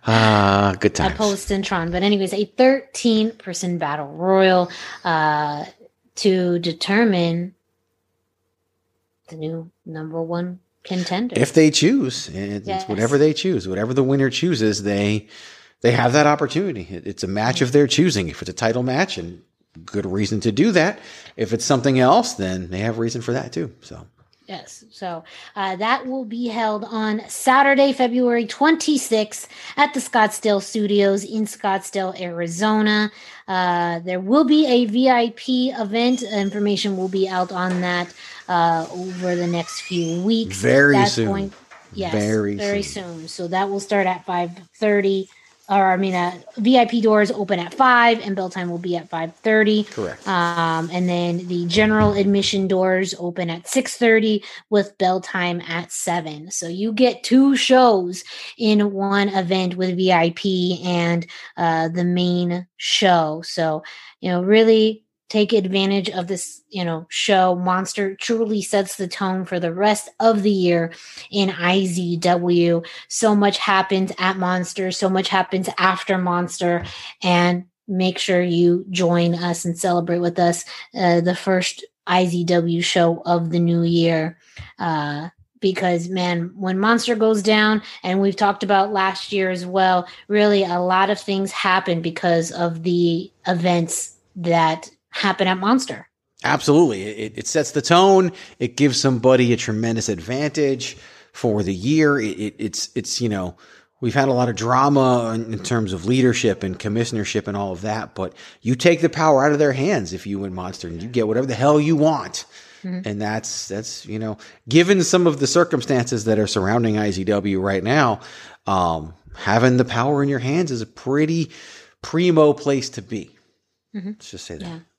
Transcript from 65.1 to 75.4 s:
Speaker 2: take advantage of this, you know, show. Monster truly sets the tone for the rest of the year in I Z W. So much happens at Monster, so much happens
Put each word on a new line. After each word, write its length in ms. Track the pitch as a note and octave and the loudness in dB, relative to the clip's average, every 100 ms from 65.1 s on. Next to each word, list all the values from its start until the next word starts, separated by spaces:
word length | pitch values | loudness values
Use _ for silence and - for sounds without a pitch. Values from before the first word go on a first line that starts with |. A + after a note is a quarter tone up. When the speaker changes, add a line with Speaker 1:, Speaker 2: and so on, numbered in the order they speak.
| _ _ | _ _
Speaker 2:
take 240 | G#3+ G#3 | 0 2
advantage 560 | A3+ F#3 G3 G3 G3 F#3 | 2 2 0 2 0 -2
of 160 | F#3 F3 | -6 -6
this, 340 | F#3 - - _ | -6 -8 -14 _
you 140 | G3+ F3 | -6 -4
know, 220 | D#3+ E3+ | -6 -8
show. 460 | - - G3 F#3 F3+ | -6 0 2 4 2
Monster 580 | F3+ F3+ F#3+ - G3 | 0 -2 -2 -4 -6
truly 480 | G3 - A3+ A3 G#3+ | -6 -4 -2 0 -2
sets 360 | F#3+ G3+ G3 - | 0 -2 -2 -6
the 100 | F#3 | -8
tone 380 | - G3 F#3 F3+ | -4 -4 -4 -4
for 140 | F#3 | -4
the 140 | E3+ | -4
rest 340 | E3+ G#3 G#3 - _ | 0 0 0 -4 _
of 240 | A3+ G#3+ | 2 4
the 80 | G3+ | 2
year 420 | G3 F3 E3+ E3 - - - - | 2 2 2 0 -6 -20 -20 -8
in 180 | G3+ F#3+ | -2 -2
I 360 | E3+ F3 F#3+ F#3+ | 0 0 2 0
Z 320 | F3 F3 E3+ | -2 -2 0
W. 640 | F3 F3 F3 F3 E3+ E3+ E3+ - - | 0 0 2 2 4 2 -2 -16 -12
So 280 | - A3 G#3 | -2 2 4
much 220 | G3+ G3+ | 2 0
happens 540 | - F#3+ F#3+ F#3+ F#3 - | 0 2 2 0 -2 -2
at 180 | F#3 F#3+ | -2 0
Monster, 540 | F3+ F3+ F3 - F#3 | -2 -2 -4 -4 -6
so 180 | F3+ F#3+ | -2 0
much 200 | F#3+ F#3 | 0 0
happens 400 | F#3+ | 0